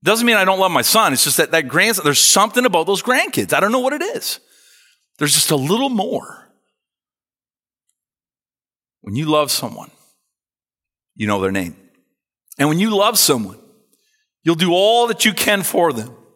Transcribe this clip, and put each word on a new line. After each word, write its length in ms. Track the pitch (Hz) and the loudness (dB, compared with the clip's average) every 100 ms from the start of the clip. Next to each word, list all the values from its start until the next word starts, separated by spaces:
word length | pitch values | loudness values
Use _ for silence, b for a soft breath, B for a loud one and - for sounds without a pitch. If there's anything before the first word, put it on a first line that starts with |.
Doesn't 220 | 143 226 240 | 0 0 2
mean 100 | 220 | 2
I 100 | 185 | 2
don't 140 | 190 | 2
love 120 | 190 | 2
my 100 | 156 | 2
son. 320 | 117 220 202 | 2 2 2
It's 100 | 131 | 2
just 140 | - 139 | 0 0
that, 140 | 156 | 2
that 160 | 165 139 | 0 0
grandson, 380 | 139 202 220 147 | 0 2 2 0
there's 120 | 143 | 2
something 480 | - - 214 247 247 | 4 4 2 2 0
about 220 | 170 165 | 0 0
those 160 | 196 | -2
grandkids. 500 | 220 254 370 - 196 | 0 0 0 -4 -2
I 60 | 143 | 0
don't 120 | 190 | 0
know 80 | 254 | 0
what 140 | 254 | -2
it 80 | 294 | -4
is. 380 | 359 - - - b b b b b b b _ | -6 -8 -10 -12 b b b b b b b _
There's 140 | 147 | -2
just 180 | - - | 0 0
a 40 | 151 | 0
little 340 | 135 214 277 | 0 -2 0
more. 600 | 233 214 - - - - _ _ _ _ _ _ _ _ _ _ _ _ _ _ _ _ _ _ _ _ _ _ _ _ _ | -2 -4 -6 -10 -20 -20 _ _ _ _ _ _ _ _ _ _ _ _ _ _ _ _ _ _ _ _ _ _ _ _ _
When 140 | - 107 | -8 -6
you 100 | 156 | 0
love 260 | 151 147 | 0 0
someone, 400 | - 120 110 - _ _ _ _ _ _ _ _ _ _ _ _ _ | -4 -6 -12 -18 _ _ _ _ _ _ _ _ _ _ _ _ _
you 120 | 107 | -2
know 120 | 101 | 0
their 120 | 95 | 0
name. 240 | 98 87 80 _ _ _ _ _ _ _ - | -2 -6 -10 _ _ _ _ _ _ _ -2
And 100 | 143 | 0
when 120 | 156 | 2
you 160 | 214 208 | 0 2
love 240 | 202 233 | 2 2
someone, 400 | - 135 101 98 - _ _ _ _ _ _ _ | 2 0 -2 -12 -20 _ _ _ _ _ _ _
you'll 120 | - 165 | -4 0
do 180 | 180 | 0
all 340 | 175 202 233 240 | 2 2 2 0
that 160 | 226 | 0
you 100 | 220 | -2
can 280 | 185 - 208 | 0 -2 -2
for 320 | 185 196 170 | -2 0 0
them. 220 | 123 110 - _ | -2 -10 -16 _